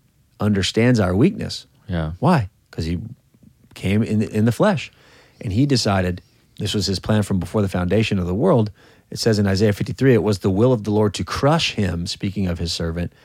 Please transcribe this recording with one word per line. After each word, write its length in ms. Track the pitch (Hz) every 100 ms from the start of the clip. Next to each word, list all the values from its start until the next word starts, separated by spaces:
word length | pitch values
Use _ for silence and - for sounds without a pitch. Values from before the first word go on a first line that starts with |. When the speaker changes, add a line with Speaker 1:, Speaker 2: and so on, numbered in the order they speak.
| _ _ _ -
Speaker 1:
understands 600 | 104 98 87 110 123 117
our 160 | 90 92
weakness. 500 | 175 - 90 - - _ -
Speaker 2:
Yeah. 260 | 85 78 87
Speaker 1:
Why? 300 | 151 160 95 _ _
'Cause 140 | - 80
he 140 | 85 110 - _ _ - _ _
came 300 | - 92 104
in, 180 | - 107
in 240 | 104 107 113
the 60 |
flesh. 400 | - 196 160 - _ _ - _ -
And 100 | -
he 140 | 98 143
decided, 560 | 127 110 98 90 90 - _ _ -
this 140 | 104
was 120 | 107 95
his 140 | 90
plan 240 | - 107
from 160 | 104 95
before 220 | 85 110
the 60 | 98
foundation 500 | 92 90 104 110 98
of 60 | 87
the 80 | 95
world. 360 | 185 131 107 - - _ -
It 80 | -
says 220 | 117 104
in 80 | 101
Isaiah 260 | 95 107
fifty-three, 400 | 98 110 - 131
"It 80 | 113
was 160 | 101 98
the 100 | 104
will 200 | 95 127
of 120 | 123
the 80 | 104
Lord 220 | 104 104 -
to 80 |
crush 500 | 92 - 139 165 -
him," 320 | - 92 85 87
speaking 400 | - 101 101 92
of 120 | 87
his 120 | 82
servant, 400 | - 85 82 82 -